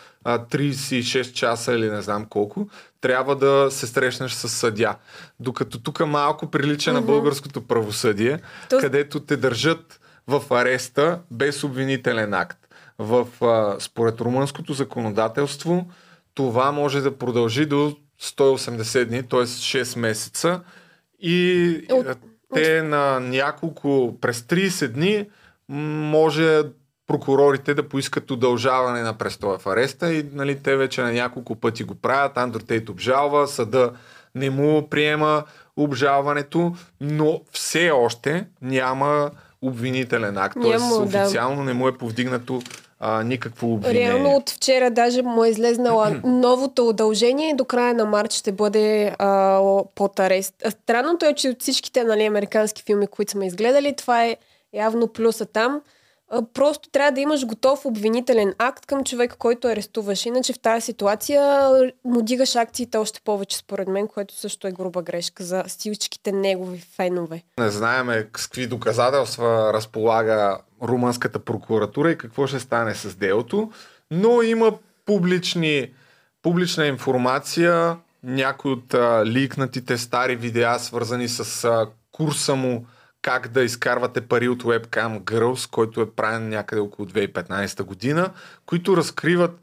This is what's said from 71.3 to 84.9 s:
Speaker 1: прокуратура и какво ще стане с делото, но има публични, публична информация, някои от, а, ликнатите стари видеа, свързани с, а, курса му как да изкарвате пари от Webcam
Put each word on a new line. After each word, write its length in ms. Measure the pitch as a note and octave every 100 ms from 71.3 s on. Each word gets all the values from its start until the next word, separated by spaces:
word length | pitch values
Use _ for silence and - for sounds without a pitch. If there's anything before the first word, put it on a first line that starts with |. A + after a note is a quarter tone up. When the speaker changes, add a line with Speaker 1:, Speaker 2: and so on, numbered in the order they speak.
| G#2+
Speaker 1:
прокуратура 720 | - A2 - A2 G#2 - D#3+
и 80 | E3
какво 280 | A2+ - C3+
ще 140 | C3+
стане 340 | - A#2 A2+
с 200 | A2 G#2 F2+
делото, 540 | G2 G#2 C3+ G3+ A3 - - _ -
но 320 | D#3+ A3 A#3+
има 300 | A3+ A3+ A3+ G#3+ _ _ -
публични, 840 | G#3 F3 F3+ F3 F3 D#3 D3 A#2+ _ _ _ _ _
публична 440 | E3 F3 F3 E3 D3
информация, 1080 | B2+ - B2+ B2+ C3+ - E3 E3+ E3+ E3+ E3 _ _
някои 500 | B2+ C3 C3+ C3 C#3
от, 220 | B2+ -
а, 320 | B2+ A#2+ A2+ A2
ликнатите 720 | A#2+ C3+ - C3 B2 B2 A#2+
стари 380 | A#2+ B2 B2+ A#2+
видеа, 420 | A#2+ A#2 A#2 A#2+
свързани 500 | - A#2 A2+ B2 A#2+
с, 360 | A#2+ G#2+ -
а, 220 | A#2 A2+ A2 - _
курса 420 | - D#3 C#3+ -
му 320 | C3+ C3 A#2+ A#2 _ _ _
как 260 | - B2+ C3
да 140 | B2
изкарвате 580 | B2 A#2+ C3 B2 A#2+ A#2+
пари 280 | A#2 A#2+ B2
от 140 | B2
Webcam 580 | A#2 A#2 A#2